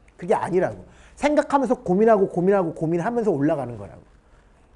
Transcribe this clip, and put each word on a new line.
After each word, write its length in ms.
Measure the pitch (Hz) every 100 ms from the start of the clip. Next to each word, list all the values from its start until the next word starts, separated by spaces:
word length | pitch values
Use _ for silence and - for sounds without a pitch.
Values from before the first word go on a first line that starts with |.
| _ -
그게 160 | 180 202
아니라고. 500 | 117 175 156 98 - - - -
생각하면서 680 | 294 302 285 277 247 254
고민하고 460 | - 180 226 214 190
고민하고 460 | 175 180 202 165 143
고민하면서 560 | 160 170 185 240 214
올라가는 440 | 147 147 156 123 113
거라고. 240 | 98 - - _ _ _ _ _ _